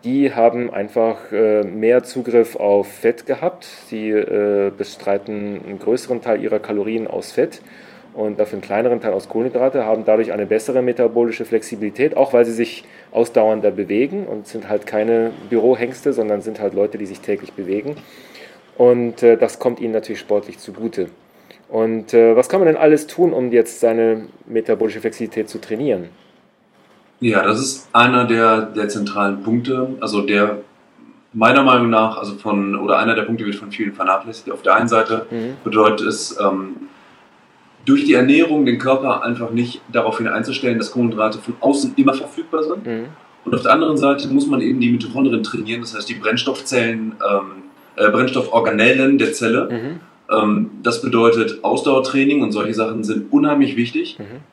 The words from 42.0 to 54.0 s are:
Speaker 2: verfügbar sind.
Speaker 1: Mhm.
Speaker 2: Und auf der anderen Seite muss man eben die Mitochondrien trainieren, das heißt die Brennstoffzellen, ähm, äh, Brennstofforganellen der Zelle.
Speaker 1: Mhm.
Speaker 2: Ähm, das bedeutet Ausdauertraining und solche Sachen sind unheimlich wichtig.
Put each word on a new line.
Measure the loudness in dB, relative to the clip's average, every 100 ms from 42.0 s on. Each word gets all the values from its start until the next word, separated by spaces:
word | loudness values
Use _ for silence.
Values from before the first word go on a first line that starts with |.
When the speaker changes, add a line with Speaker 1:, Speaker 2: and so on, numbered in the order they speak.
| 2
Speaker 2:
verfügbar | 2 -6 -12 -6 -4
sind. | -4 -6 -6
Speaker 1:
Mhm. | -8 -10 -16 -20 _
Speaker 2:
Und | -4
auf | -2
der | 2
anderen | 2 2 2
Seite | 2 0 0
muss | 0 2
man | 0
eben | 0 0
die | 0
Mitochondrien | 0 -2 0 0 0
trainieren, | -4 -8 -6 -8
das | -8
heißt | -12 -10
die |
Brennstoffzellen, | -6 -2 -2 -2 -6 -2 0 0 -2 -6 -4 -2
ähm, | -2 -4 -16 -20 _ -18 0
äh, | 2
Brennstofforganellen | 2 0 -2 0 0 0 2 4 4 4 2
der | 0
Zelle. | 0 0 0 -2
Speaker 1:
Mhm. | -6 -8 -12 -18 _ -2
Speaker 2:
Ähm, | 0 2 0 -2 -4
das | -4 -2
bedeutet | 0 4 4 4 0 -2
Ausdauertraining | -2 0 2 2 2 0 2 2
und | 0
solche | -2 -2
Sachen | -2 -4 -4
sind | -4 -4 0
unheimlich | 2 2 2 0 0
wichtig. | -2 -2